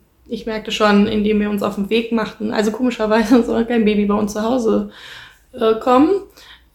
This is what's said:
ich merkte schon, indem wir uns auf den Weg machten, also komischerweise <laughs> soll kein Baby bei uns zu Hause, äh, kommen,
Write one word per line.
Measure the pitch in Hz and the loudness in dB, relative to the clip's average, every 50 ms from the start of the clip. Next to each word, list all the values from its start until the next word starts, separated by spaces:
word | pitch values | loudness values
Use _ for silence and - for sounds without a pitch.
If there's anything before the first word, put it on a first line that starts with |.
| _ _ _ _ _ | _ _ _ _ _
ich | - 233 220 - | -12 -12 -10 -8
merkte | 233 220 214 214 233 | -8 -8 -8 -8 -8
schon, | 208 - 220 208 202 202 208 | -2 0 2 4 6 4 4
indem | 220 220 214 202 214 214 208 | 4 2 0 0 0 0 0
wir | 208 208 | 0 0
uns | 208 202 | -2 -2
auf | 208 202 196 | -2 -4 -4
den | 208 190 - | -4 -4 0
Weg | 220 233 233 - | 0 0 0 0
machten, | 233 220 208 - - - 208 220 | -2 -2 -2 -4 -8 -8 -8 -4
also | - 226 208 220 | -2 0 -2 -2
komischerweise | 214 - 254 247 240 - 214 208 214 233 214 202 269 233 | -2 -2 -4 -4 -2 -2 -2 0 2 0 2 4 4 4
<laughs> | 226 | 4
soll | - 220 226 226 | 2 0 -2 -2
kein | 233 240 233 214 | 0 0 2 2
Baby | 214 208 208 208 | 2 2 2 0
bei | 202 202 | 0 0
uns | 214 214 202 208 | 0 -2 -4 -4
zu | 214 | -4
Hause, | 214 226 262 254 226 214 202 208 202 202 - - - - - - - - _ _ _ _ | -2 -2 -2 0 0 0 0 0 -2 -6 -12 -20 -20 -20 -20 -20 -20 -20 _ _ _ _
äh, | - 247 226 220 220 | -8 -2 0 0 0
kommen, | 220 - 262 247 262 302 359 403 381 - - _ - - - - _ _ _ _ | 0 0 2 4 4 4 4 2 -2 -4 -8 _ -20 -20 -20 -20 _ _ _ _